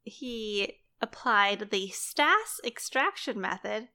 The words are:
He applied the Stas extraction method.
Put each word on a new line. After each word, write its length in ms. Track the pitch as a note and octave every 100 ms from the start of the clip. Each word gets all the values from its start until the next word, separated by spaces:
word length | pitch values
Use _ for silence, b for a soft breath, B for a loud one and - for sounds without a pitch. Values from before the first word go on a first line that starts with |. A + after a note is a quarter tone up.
He 760 | - - B3+ A#3 A3 G3+ G3 - _ _
applied 680 | - - B3+ G#3+ G3+ G3+ G#3
the 200 | G3 F#3+
Stas 720 | - - - D4 G4+ A4 -
extraction 760 | A#3+ - - B3+ D#4+ - - G3
method. 480 | F#3+ F#3+ - G#3+ A#3+